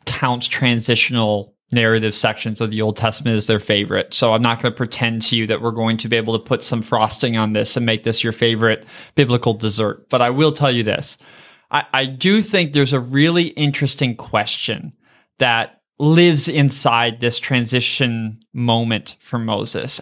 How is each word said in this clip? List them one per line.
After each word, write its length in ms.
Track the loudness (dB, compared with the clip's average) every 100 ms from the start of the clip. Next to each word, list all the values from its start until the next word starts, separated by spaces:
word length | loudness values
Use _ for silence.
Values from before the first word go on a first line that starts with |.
counts 440 | -10 -4 -2 -2 -6
transitional 1080 | -2 0 0 0 0 2 0 0 0 -4 _ _
narrative 420 | 0 2 2 0
sections 460 | 0 -2 -2 -8 -4
of 120 | -4
the 100 | 0
Old 140 | -2 0
Testament 400 | -4 -2 -2 0
as 100 | 2
their 140 | 0
favorite. 520 | 2 0 2 -2 0
So 220 | 0 2
I'm 80 | 2
not 180 | 2 0
gonna 140 | -4
pretend 480 | -4 -6 -2 -2 -2
to 140 | -2 -2
you 100 | 0
that 160 | -2
we're 80 | -2
going 260 | -2 -2 -2
to 100 | 0
be 80 | -2
able 220 | 0 -4
to 60 |
put 180 | -2 -2
some 200 | 0 -2
frosting 540 | -2 0 0 0 -2 0
on 180 | 0
this 220 | 0 0 0
and 100 | 0
make 160 | 0
this 200 | 0 0
your 100 | -2
favorite 520 | 0 0 4 2 2 -6 -20 -4
biblical 400 | 0 2 2 0
dessert. 560 | 0 -2 0 -2 -4 _
But 100 | 2
I 100 | 2
will 220 | 4 2
tell 180 | 2 0
you 120 | 0
this. 340 | -2 -2 -6 -12 -16 -20 -20 _ _
I, 140 | -4 -2
I 100 | -2 -2
do 360 | -2 2 2
think 300 | 2 0 2
there's 200 | 2 2
a 80 | 0
really 480 | 0 2 4 4 0
interesting 680 | 0 -2 0 -2 0 -4 -4
question 760 | -4 -2 -2 -6 -6 -6 -10 -18 _ _ _ _
that 400 | 0 0 -2 _ _ _
lives 500 | 4 6 6 4 0
inside 720 | 2 2 2 2 2 0 -2
this 180 | -2 -2
transition 1000 | -2 -2 0 -2 -2 -2 -2 -2 -6 -10 _
moment 640 | -4 0 2 0 -2 -4 -20
for 180 | -8 -6
Moses. 600 | -2 -4 -4 -6 -6 -8